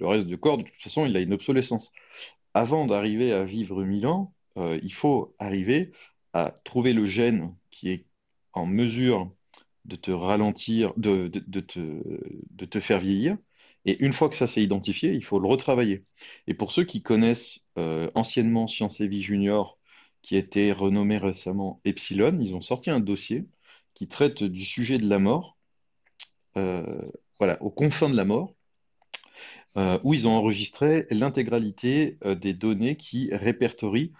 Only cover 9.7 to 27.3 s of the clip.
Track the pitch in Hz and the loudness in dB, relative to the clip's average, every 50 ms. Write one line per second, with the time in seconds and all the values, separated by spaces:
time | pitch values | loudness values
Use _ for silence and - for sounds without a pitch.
9.7 | _ _ - - 92 - - 95 92 85 85 92 104 104 107 104 98 - - - | _ _ -18 -16 -14 -8 -4 -2 -2 0 2 2 2 2 2 2 0 -2 -4 -2
10.7 | 113 113 110 98 - 113 104 104 98 95 90 87 85 101 - - 95 98 90 - | 0 2 2 0 0 0 2 2 4 2 2 -2 -4 -8 -8 -8 -8 -8 -8 -8
11.7 | - 90 82 78 76 76 - 82 80 - - - - - - - - - 95 90 | -8 -10 -8 -8 -8 -8 -8 -8 -10 -10 -10 -12 -14 -16 -18 -18 -16 -14 -10 -6
12.7 | - 107 - - 107 95 92 95 98 98 120 165 208 208 - _ _ _ _ _ | -6 -2 0 2 2 2 2 2 2 2 2 0 -2 -4 -8 _ _ _ _ _
13.7 | _ _ - - - - 135 135 131 - 160 147 - - 127 117 - 110 107 95 | _ _ -2 -2 0 2 0 0 2 2 0 0 2 0 -2 0 2 2 2 2
14.7 | 98 98 - 107 98 - - 160 - 123 - - 101 98 92 95 131 127 - 147 | 2 0 -2 -4 -2 0 0 0 0 -2 -2 -2 0 2 2 2 2 2 2 2
15.7 | 131 123 120 104 98 98 - _ _ - - - - - _ - - - 107 98 | 2 2 2 2 0 -2 -6 _ _ -20 -20 -20 -20 -10 _ -6 -4 -4 -4 -2
16.7 | - 175 180 175 - 107 - - 117 107 113 113 120 117 - - - - _ _ | 0 0 0 0 -2 -4 0 2 4 4 4 4 2 0 -2 -4 -6 -8 _ _
17.7 | - 90 82 80 80 80 82 82 - 135 117 - - 127 110 113 117 113 113 110 | -8 -6 -4 -2 -2 -2 -4 -2 0 -2 -2 0 0 2 2 2 2 0 0 -2
18.7 | - - 110 101 95 - 107 98 101 101 92 95 104 101 98 101 104 104 95 - | -4 -4 -4 -4 -2 -4 -4 -2 -2 -4 -2 -2 0 2 2 2 2 2 0 -2
19.7 | - _ _ _ _ - _ _ _ _ - - 95 98 92 - - 101 101 104 | -8 _ _ _ _ -20 _ _ _ _ -6 -2 0 0 0 0 2 2 2 2
20.7 | 98 95 98 98 98 104 101 101 107 104 92 98 92 - - 92 95 98 98 92 | 2 2 2 2 2 2 2 2 0 0 0 -2 -4 -4 -6 -6 -4 -4 -6 -6
21.7 | - - - 107 95 - - - 98 98 107 147 185 170 120 95 92 90 - - | -8 -4 -4 -2 -2 -2 -4 -2 0 2 2 4 2 2 0 -2 -4 -4 -4 -4
22.7 | 127 127 - 180 156 123 104 95 101 - - - 110 143 190 - _ _ _ _ | -6 -4 -2 0 0 0 0 0 -2 -4 -4 -4 -4 -6 -6 -8 _ _ _ _
23.7 | - _ _ _ _ - 95 - - - 143 143 143 - 104 98 90 92 98 - | -20 _ _ _ _ -12 -12 -6 0 2 2 2 2 0 -4 -4 -4 -6 -8 -6
24.7 | - - 120 117 135 123 110 101 101 101 98 101 127 170 185 - _ _ _ _ | -4 -4 -2 0 0 0 2 2 4 4 4 4 2 0 -2 -8 _ _ _ _
25.7 | _ _ _ _ _ _ _ _ _ - - - _ _ _ _ - 95 95 92 | _ _ _ _ _ _ _ _ _ -18 -18 -18 _ _ _ _ -4 -4 -2 -2
26.7 | 90 87 82 80 76 - - - - - _ _ | -2 -4 -6 -8 -8 -10 -10 -12 -14 -18 _ _